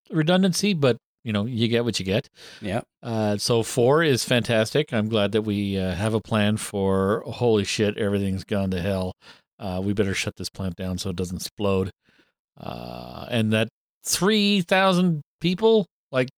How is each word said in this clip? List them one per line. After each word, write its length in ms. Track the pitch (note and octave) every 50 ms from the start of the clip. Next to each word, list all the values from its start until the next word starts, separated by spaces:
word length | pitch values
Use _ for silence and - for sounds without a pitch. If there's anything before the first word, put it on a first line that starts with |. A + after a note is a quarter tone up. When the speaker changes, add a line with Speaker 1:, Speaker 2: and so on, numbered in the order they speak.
| _ -
Speaker 1:
redundancy, 640 | - D#3+ D3+ E3+ F3+ F#3 G3 F#3+ E3+ - - G#3 G3
but, 240 | D3+ C#3 B2+ A2+ - _ _ _ _ -
you 100 | A#2 G#2+
know, 120 | G2+ G#2
you 220 | B2 B2+ G#2+ A#2 A2+
get 160 | A#2 A#2 A#2+
what 160 | A#2+ - -
you 60 | F#2+
get. 240 | F#2+ F#2+ A#2 - _ _ - - - - -
Speaker 2:
Yeah. 200 | G#2+ G2 F#2 - - _ _ _ -
Speaker 1:
Uh, 340 | A#2+ A2+ A2 G#2+ G#2 G#2 G#2
so 240 | - - A#2+ A#2
four 420 | G#2+ - - C3 A#2 B2 C#3+ D#3+ E3
is 200 | D#3 C3 A2+ -
fantastic. 680 | - B2+ A#2+ A2 - A#2 A2 A2 - - D3 D#3 - B2+
I'm 160 | A2 G#2 G#2+
glad 240 | A2+ G#2+ G2+ G2+ G#2+
that 80 | A2+
we, 360 | G#2+ A2 G2+ G#2 G2+ G2 G2 F#2+
uh, 160 | F#2 F#2 F2
have 200 | E2+ G#2+ A2 A2
a 80 | G#2+
plan 360 | - - A2+ G#2+ G#2 G#2 G#2+ G#2
for, 680 | - - - G2+ F#2+ G2 F#2+ F#2+ F#2+ F#2+ A2 - - -
holy 380 | G#2+ - B2 A#2+ A2 G#2 F#2+
shit, 320 | - - - G#2 G2+ - -
everything's 480 | G#2+ G2+ G2+ G2+ G2+ F#2+ F#2+ F#2+ -
gone 260 | - G#2+ G2 G2 F#2+
to 100 | F#2+ F2+
hell. 320 | E2+ G2+ G2 F#2+ F#2 F#2 - _ _ - - - _ _ _ -
Uh, 220 | G#2+ F#2+ F2+ F#2 F#2+
we 100 | G2+ G2+
better 200 | G#2 G2 G2 F#2+
shut 240 | - - G#2 - -
this 120 | F#2+ -
plant 260 | - - F#2+ F#2 E2+ -
down 200 | F#2+ F#2 F2+ F2+
so 120 | - G2
it 80 | F2 F#2
doesn't 200 | F#2 F2 F#2 F2
explode. 500 | - - - - G#2 G2 G2 F#2+ F#2+ F#2+ - _ _ _ _ _ _ _ _ _ _ _ _ -
Uh, 680 | - - A#1 A#1+ - A#1+ A#1+ A#1+ A#1+ B1 - D#2+ - -
and 220 | B2 A#2 A2 G#2+
that 160 | A2 A2 A2+ A#2 - _ _ _ _ _ -
three 580 | - - - F3 G#3 A3 G#3+ G3+ G3+ G#3 G3
thousand 600 | E3+ - G3 F#3+ G3 F#3+ F3+ F3+ F#3 F3+ D#3+ D3 - _ _ _
people, 460 | - F3 F#3 - A3 A3+ A3+ G#3+ F3+ - _ _ _ _
like, 180 | C3+ C3 B2+ A#2 -